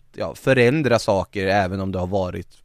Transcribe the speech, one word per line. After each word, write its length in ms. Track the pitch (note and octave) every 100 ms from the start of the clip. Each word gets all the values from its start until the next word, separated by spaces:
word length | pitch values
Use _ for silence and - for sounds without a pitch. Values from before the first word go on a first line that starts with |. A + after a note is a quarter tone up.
| _ -
ja, 200 | F#2+ C#2+
förändra 640 | - B2+ A#2+ D3+ B2+ A2+
saker 480 | - G2 F2 G2+ F#2+
även 320 | G2+ F#2+ F#2+
om 120 | F#2+
det 80 | F#2
har 80 | F2+
varit 480 | G2 F2+ F#2 F2+ -